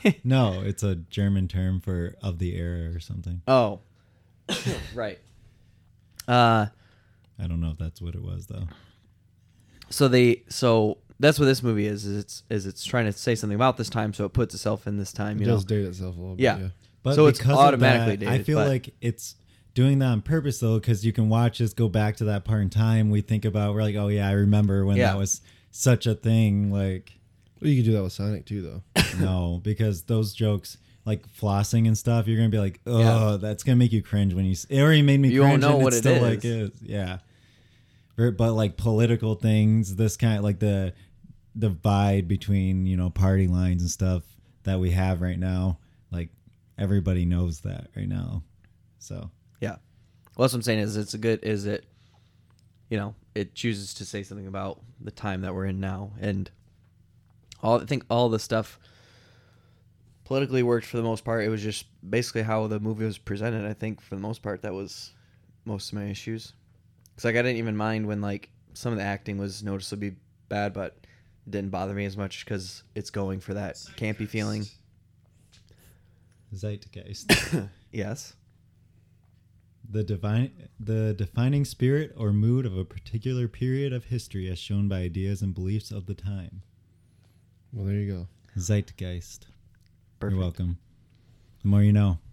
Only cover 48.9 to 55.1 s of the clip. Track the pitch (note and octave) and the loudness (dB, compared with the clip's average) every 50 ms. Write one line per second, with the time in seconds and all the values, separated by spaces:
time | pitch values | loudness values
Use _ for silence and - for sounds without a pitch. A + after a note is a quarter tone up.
48.9 | _ _ - - G2 F2+ E2+ E2+ - _ _ _ _ - - G#2 - - _ _ | _ _ -18 -16 -14 -14 -14 -16 -18 _ _ _ _ -10 -8 -8 -8 -10 _ _
49.9 | _ _ _ _ _ _ _ _ _ - B2 C3 B2 A#2+ A2 B2 A2 G#2+ G#2 G#2+ | _ _ _ _ _ _ _ _ _ 0 0 0 0 -2 -2 0 0 0 0 -2
50.9 | G#2 G#2+ G#2 - - A2 A2 A2+ A2 G#2+ - G#2+ G#2+ G2+ G2+ G#2 G#2 - - _ | -4 -4 -6 -6 -6 -4 -2 0 0 0 -2 -4 -4 -4 -4 -4 -6 -6 -8 _
51.9 | _ _ _ _ _ _ _ _ _ _ _ _ _ _ _ _ _ _ _ - | _ _ _ _ _ _ _ _ _ _ _ _ _ _ _ _ _ _ _ -6
52.9 | A#2 G#2 G2+ G#2 A2 - _ _ - G#2+ G2+ F2+ - - - A#2 A2 G2+ G2+ F#2+ | -6 -6 -6 -6 -10 -16 _ _ -8 -8 -8 -8 -6 -6 -4 -4 -4 -4 -8 -12
53.9 | - - G2+ - - G#2 G2 - G2 G2+ F#2+ F#2+ F#2+ G2 F#2+ G2 - - - - | -14 -14 -14 -12 -10 -12 -12 -12 -14 -14 -12 -10 -10 -8 -8 -8 -10 -12 -16 -20
54.9 | - - - G#2+ | -20 -18 -16 -16